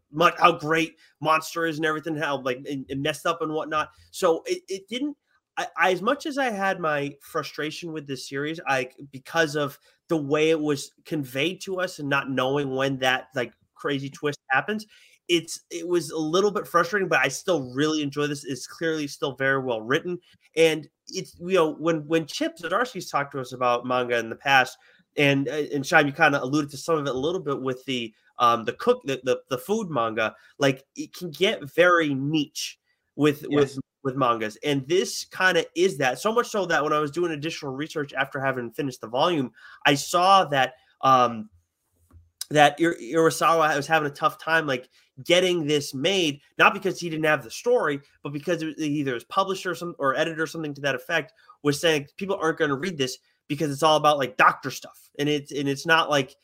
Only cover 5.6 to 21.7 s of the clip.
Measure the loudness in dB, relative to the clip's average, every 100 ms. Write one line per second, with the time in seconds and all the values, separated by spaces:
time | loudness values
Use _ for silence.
5.6 | -6 2 2 2 0 -2 -4 -4 -4 -2
6.6 | -2 -2 -2 -2 -4 -8 -10 -8 -6 -6
7.6 | -8 -8 -10 -10 -10 -10 -8 -8 -6 -6
8.6 | -2 -2 -4 -10 -20 -18 -4 0 0 0
9.6 | -4 -6 _ _ -4 -4 0 2 4 2
10.6 | 0 -2 -4 _ -8 -6 -4 -2 -4 -4
11.6 | -8 -6 -6 -6 -2 -2 0 0 0 0
12.6 | -2 0 0 0 2 0 -2 -6 -6 -8
13.6 | _ -8 -4 -4 -6 -6 -6 -4 -2 0
14.6 | 0 -6 -8 _ _ _ 0 0 0 -12
15.6 | -12 -10 -2 -2 -2 -4 0 2 2 0
16.6 | 0 0 2 0 2 2 2 0 0 0
17.6 | 0 0 0 0 -2 -2 -4 -4 -8 -10
18.6 | -10 -6 -4 -4 -6 -6 -6 0 0 0
19.6 | 0 -2 0 0 0 -8 _ _ _ 4
20.6 | 4 2 -6 _ -14 -12 -12 -10 0 2
21.6 | 2